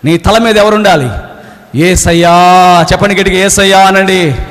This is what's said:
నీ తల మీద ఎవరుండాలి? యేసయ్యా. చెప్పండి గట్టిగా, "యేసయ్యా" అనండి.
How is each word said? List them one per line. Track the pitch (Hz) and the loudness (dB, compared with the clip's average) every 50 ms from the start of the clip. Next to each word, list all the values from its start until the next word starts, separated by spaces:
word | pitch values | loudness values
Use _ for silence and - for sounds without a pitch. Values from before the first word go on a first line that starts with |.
| - | -2
నీ | 147 165 | -2 -2
తల | 165 - 190 208 226 | -2 -2 -2 -2 0
మీద | 233 233 214 208 | 0 0 0 2
ఎవరుండాలి? | 202 214 214 214 214 196 180 156 131 120 101 - - - - - - - - - - - - | 2 2 0 0 0 0 0 0 -2 -4 -6 -8 -12 -14 -20 -20 -20 -20 -20 -20 -20 -10 -4
యేసయ్యా. | 120 160 180 185 - - 180 170 170 170 170 170 175 180 180 180 185 180 180 180 175 165 165 | -2 -2 0 0 0 0 0 0 0 2 2 2 2 4 4 4 4 4 4 2 2 2 0
చెప్పండి | 190 180 202 202 196 | 0 -2 -2 -2 -2
గట్టిగా, | 190 196 196 180 185 | -2 -2 -2 -2 -2
"యేసయ్యా" | 190 202 196 208 196 190 190 190 | -2 -2 0 0 0 2 2 2
అనండి. | 196 190 196 196 196 190 185 185 175 156 131 - - - | 2 2 2 0 0 0 -2 -2 -2 -2 -4 -6 -8 -12